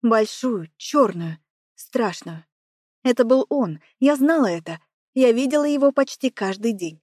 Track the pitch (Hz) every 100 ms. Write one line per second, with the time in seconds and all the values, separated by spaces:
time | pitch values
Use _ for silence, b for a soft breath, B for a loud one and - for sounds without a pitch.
0 | 240 220 214 - 254 220 160 _ - 294
1 | 233 180 165 160 _ _ _ _ - 247
2 | 220 165 - 165 _ _ _ _ _ _
3 | 254 240 233 262 - 285 214 156 _ _
4 | 269 294 277 330 233 170 165 165 _ _
5 | _ - 254 233 269 294 294 294 277 277
6 | 277 - 262 - 190 190 220 208 170 156